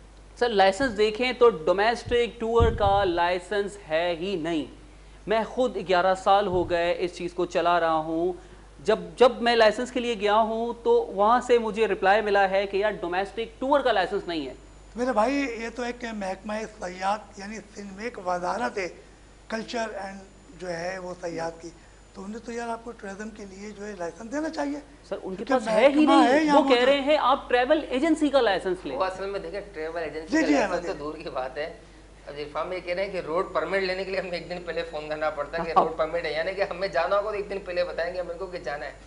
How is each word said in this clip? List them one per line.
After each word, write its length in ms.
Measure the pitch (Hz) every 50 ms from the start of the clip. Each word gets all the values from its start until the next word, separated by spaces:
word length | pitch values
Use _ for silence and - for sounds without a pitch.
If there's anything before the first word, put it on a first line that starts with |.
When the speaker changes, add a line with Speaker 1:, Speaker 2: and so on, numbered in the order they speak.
| - - - - - - - -
Speaker 1:
सर, 100 | 247 240
license 420 | 226 196 190 190 190 190 277 262
देखें 460 | 202 196 214 214 214 214 247 254 247 -
तो 120 | 240 233
domestic 880 | 208 170 156 180 180 190 208 226 240 226 - - 247 240 240 220 - -
tour 360 | 226 226 233 233 233 226 220
का 280 | 220 214 196 196 202 202
license 720 | 185 170 175 170 170 185 185 175 - 208 202 202 196 - -
है 380 | - - 156 160 170 175 175
ही 200 | 156 170 196 202 170
नहीं। 300 | 151 165 170 156 135 117 - - - - - - - - - - - 170
मैं 180 | 208 226 214
खुद 280 | 214 - 240 254 247 190 196
ग्यारह 360 | 196 160 185 175 175 190 185
साल 340 | 185 - 208 196 202 208 196
हो 160 | 180 185 170
गए 280 | - 175 170 170 175 180
इस 240 | 175 185 175 175 -
चीज़ 160 | 180 175 -
को 100 | - 175
चला 320 | 170 - 180 165 170 175 175
रहा 200 | 165 165 160 160
हूँ। 340 | 156 160 165 165 170 185 180 - - - - - - - - - 139
जब, 300 | 160 190 185 180 175 165
जब 260 | - 240 262 240 202
मैं 140 | 226 233 240
license 360 | 233 220 214 208 - 247 233
के 80 | - 262
लिए 160 | 233 240 233
गया 180 | 196 202 202 202
हूँ 480 | 220 226 214 226 226 233 233 226 233 -
तो 180 | 233 233 240
वहाँ 400 | 233 - 202 190 202 214 240 247
से 180 | 226 - 247 240
मुझे 280 | 220 220 196 220 226 208
reply 340 | 196 - 190 185 196 220
मिला 240 | 214 208 202 202 196 190
है 180 | 190 196 202
कि 180 | 196 - 190 202
यार 100 | 214 202
domestic 600 | 165 175 170 175 185 202 196 - 233 226 220 - -
tour 220 | 254 269 294 285
का 100 | 254 247
लाइसेंस 320 | 220 202 180 165 208 196 - 170
नहीं 180 | 170 160 139 131
है। 80 | 127 - - - - - - - - 214
Speaker 2:
मेरे 140 | 247 262
भाई, 220 | 247 208 214 247 277
ये 360 | 285 277 262 233 214 226 -
तो 140 | 226 - 240
एक 220 | 240 240 240 -
महकमा 560 | 233 226 208 196 185 190 185 - 214 214 214 220
सयाहत 760 | - - - 208 180 180 185 190 196 208 214 208 - - -
यानी 160 | 196 202 220
सिंध 360 | - - - - 214 202 202 190 196
में 80 | 214
एक 140 | 240 233 -
वजारत 580 | 185 180 180 180 175 175 185 202 240 247 240 214
है 100 | 185 170 - - - - - - - - - - - -
culture 360 | 220 226 214 - - 233 226 220 190 196
and 600 | 190 196 196 196 190 - - - - - - 156
जो 60 | 170 185
है 320 | 175 165 170 180 190 190
वो 140 | 180 180 180
सयाहत 460 | 175 - 170 165 160 165 165 165 165
की, 120 | - 165 - - - - - - - - -
तो 60 | 202
उन्हें 220 | 190 196 214 233 220
तो 80 | -
यार 180 | 233 233 233 233
आपको 220 | 226 226 233 240
tourism 380 | 226 - - 196 196 190 214 220
के 160 | 226 - 208
लिए 260 | 196 185 190 202 214
जो 120 | 202 185 202
है 100 | 208 208 185
license 320 | 175 170 165 - 226 226
देना 180 | 240 294 311 320
चाहिए। 320 | 320 302 285 285 285 285 - - - - - -
Speaker 1:
सर, 60 | -
उनके 280 | - - 190 190 185 226
Speaker 2:
क्योंकि 220 | - 269 254 220
Speaker 1:
पास 80 | 226 220
है 160 | 214 233 285
ही 160 | 269 294 302
Speaker 2:
महकमा 100 | 302 320
Speaker 1:
नहीं। 180 | 311 320 240 254
Speaker 2:
है 120 | 302 320
यहाँ 120 | 302 285 285
Speaker 1:
वो 60 | 302
कह 60 | 277
Speaker 2:
मौजूद। 160 | 262 240 247
Speaker 1:
रहे 140 | 262 277 277
हैं 160 | 269 277 302 285
आप 280 | - 240 269 285 - -
travel 340 | 247 247 247 254 302 311 - -
agency 380 | 247 262 277 330 320 311 302 285
का 100 | 254 277
license 460 | 240 214 190 170 147 190 180 175 -
लें। 100 | 147 139 180
Speaker 3:
वो 60 | 196
असल 220 | 185 185 190 190
में 160 | 196 202 190
देखें, 200 | 160 165 170 202 - - -
travel 280 | 156 156 160 165 170
agency 300 | 165 151 143 156 160 160
Speaker 2:
जी, 100 | 233 320
Speaker 3:
का 60 | 311 -
Speaker 2:
जी, 60 | 294
Speaker 3:
लाइसेंस 180 | 269 226 196
Speaker 2:
अहमद 160 | 180 170 170 196
Speaker 3:
तो 60 | 185
Speaker 2:
जी। 60 | 143
Speaker 3:
दूर 180 | 143 151 156 156
की 120 | 160 165
बात 280 | 135 135 131 131 - 147
है। 320 | 151 170 - - - - - - - - - - - -
अब 60 | 147
इरफान 340 | 143 151 147 147 151 160 175
भाई 120 | 185 180
कह 120 | - 170 175
रहे 120 | 190 196
हैं 80 | 202 190
कि 80 | 180
road 320 | 156 143 156 175 185 - -
permit 300 | 165 151 165 190 196 190
लेने 220 | 185 185 185 190
के 60 | 185
लिए 80 | 190 185
हमें 120 | 165 -
एक 180 | 175 170 160 151
दिन 80 | 175 180
पहले 240 | 165 170 156 165 165
phone 240 | 165 156 151 151 151
करना 200 | 151 156 156 156
पड़ता 280 | 151 147 143 143 160 165
है 80 | 165
कि 60 | 170
Speaker 1:
हाँ। 120 | 156 180 165
Speaker 3:
road 120 | 160 160 -
permit 280 | 160 160 165 170 170
है, 80 | 156 147
यानी 180 | 156 165 185 190
कि 80 | 185
हमें 300 | 196 - 180 170 190 190
जाना 240 | 156 165 165 180 196
होगा 160 | 202 202 220
तो 60 | 208 202
एक 120 | 202 185
दिन 100 | 196 196
पहले 240 | 196 180 180 180 180
बताएंगे 360 | 170 - - 165 175 185 180
हमें 180 | 175 165 170 175
को 100 | 190 185
कि 120 | 175 170
जाना 260 | - 160 143 147 151
है। 100 | 139 127 - -